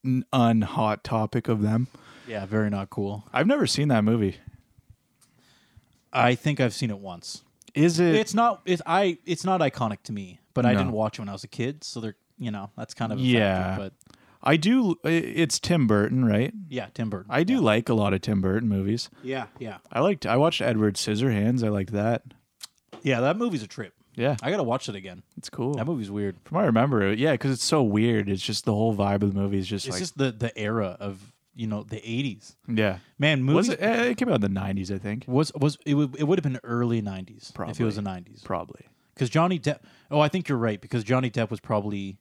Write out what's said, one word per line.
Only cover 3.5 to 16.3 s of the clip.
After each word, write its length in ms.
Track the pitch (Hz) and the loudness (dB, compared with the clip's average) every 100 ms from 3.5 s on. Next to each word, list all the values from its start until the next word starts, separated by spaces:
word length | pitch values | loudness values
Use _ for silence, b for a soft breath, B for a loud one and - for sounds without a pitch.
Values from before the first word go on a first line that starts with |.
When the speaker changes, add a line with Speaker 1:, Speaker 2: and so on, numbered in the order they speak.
| 285 | 2
Speaker 1:
seen 220 | 196 - 147 | 2 0 2
that 140 | 117 | 4
movie. 360 | 107 117 98 - - - _ _ _ - _ _ b b b b b b b _ _ | 4 4 0 -2 -16 -20 _ _ _ -20 _ _ b b b b b b b _ _
Speaker 2:
I 220 | - 123 | 2 4
think 240 | 123 151 143 | 4 0 0
I've 140 | 127 | 0
seen 160 | - 123 | 0 -6
it 80 | 101 | -6
once. 440 | 98 87 - - _ _ - | -10 -14 -14 -16 _ _ -10
Speaker 1:
Is 240 | - 165 165 | 2 2 4
it? 160 | 175 214 | 4 4
Speaker 2:
It's 180 | 220 | 2
not. 260 | 202 233 196 - | 2 0 0 -2
It's, 160 | 180 | -2
I. 340 | - 175 202 170 | 0 2 2 -2
It's 200 | - 165 | -6 -4
not 160 | 185 185 | 0 2
iconic 420 | 147 - 113 101 | 0 0 -4 -4
to 80 | - | -8
me, 280 | 104 95 90 _ | -10 -10 -16 _
but 140 | - 120 | 2 4
I 60 | |
Speaker 1:
No. 60 | 123 | 4
Speaker 2:
didn't 120 | 95 | 2
watch 260 | 113 107 - | 0 -2 -4
it 40 | |
when 60 | 101 | -10
I 40 | |
was 120 | 98 | -10
a 40 | - | -12
kid, 360 | - 123 151 | -6 -6 -6
so 160 | - 123 | -12 -8
they're, 160 | 110 98 _ _ | -8 -10 _ _
you 120 | 120 | -8
know, 200 | 104 101 - | -8 -12 -14
that's 160 | 113 | -14
kind 200 | - 110 | -6 -4
of 60 | 131 | 0
a 40 | |
Speaker 1:
Yeah. 540 | 127 120 101 92 92 95 | 2 4 4 2 -2 -4
Speaker 2:
factor, 60 | |
but 320 | 98 _ _ b b b | -8 _ _ b b b
Speaker 1:
I 140 | - 160 | 2 2
do. 400 | 175 254 220 165 | 4 2 2 0
i-, 40 | - | 0
it's 500 | 165 120 131 165 - | 0 0 -2 0 -2
Tim 280 | - 170 120 | 0 2 4
Burton, 380 | 104 104 131 | 4 2 2
right? 280 | 120 | 2